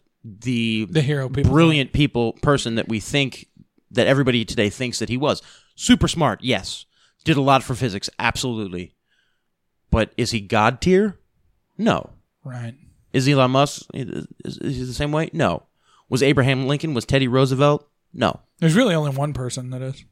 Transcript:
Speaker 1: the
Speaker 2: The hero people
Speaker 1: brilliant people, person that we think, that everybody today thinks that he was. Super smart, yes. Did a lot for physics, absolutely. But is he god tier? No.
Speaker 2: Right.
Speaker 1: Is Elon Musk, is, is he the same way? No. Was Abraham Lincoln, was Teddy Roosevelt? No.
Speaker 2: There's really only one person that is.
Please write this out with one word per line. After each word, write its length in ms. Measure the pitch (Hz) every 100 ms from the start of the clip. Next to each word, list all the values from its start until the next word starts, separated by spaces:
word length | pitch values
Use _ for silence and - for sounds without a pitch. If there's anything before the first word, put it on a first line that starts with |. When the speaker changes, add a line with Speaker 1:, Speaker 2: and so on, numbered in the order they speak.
| _ _
Speaker 1:
the 640 | 117 101 127 120 113 110 107
Speaker 2:
The 120 | 156
hero 260 | 139 147 131
people 240 | 127 139
Speaker 1:
brilliant 400 | 147 165 156 127
people, 420 | - 147 117 117
person 420 | - - 139 120 113
that 120 | -
we 120 | 110
think, 480 | - 143 135 - - _ _ _ _
that 160 | - 107
everybody 380 | 135 131 120 110
today 240 | - 104
thinks 300 | - 123 107
that 100 | 107
he 80 | 123
was. 240 | 143 107 - - _ -
Super 320 | - 247 -
smart, 320 | - 143 98
yes. 420 | 123 107 95 - - _ _ _ -
Did 100 | 156
a 60 |
lot 220 | 135 135
for 100 | - 120
physics, 340 | 127 98 - -
absolutely. 720 | 117 - 131 113 101 87 87 _ _ _ _ _ _ _ _ _ _
But 220 | 113 107 -
is 140 | 117
he 80 | 117
god 400 | 98 113 107 123
tier? 380 | 175 185 214 - _ _ _ _ _ -
No. 340 | 214 95 - - _ _
Speaker 2:
Right. 320 | 139 123 117 120 _ _ _
Speaker 1:
Is 160 | 139 131
Elon 220 | 143 127
Musk, 360 | 135 147 - - -
is, 320 | 123 - - - -
is 320 | - - 127
he 60 |
the 100 | 127
same 180 | 120 147
way? 200 | 151 160
No. 300 | 160 117 85 - _ _ _ -
Was 120 | 131
Abraham 460 | 135 143 131 131 135
Lincoln, 260 | 143 160
was 120 | 131 -
Teddy 220 | 135 131
Roosevelt? 600 | 127 135 131 147 147 - _ _
No. 280 | - 101 - _ _
Speaker 2:
There's 160 | 165 170
really 180 | 254
only 160 | 165 147
one 240 | 135 147
person 380 | 131 127 131 123
that 100 | 127
is. 240 | 131 131 -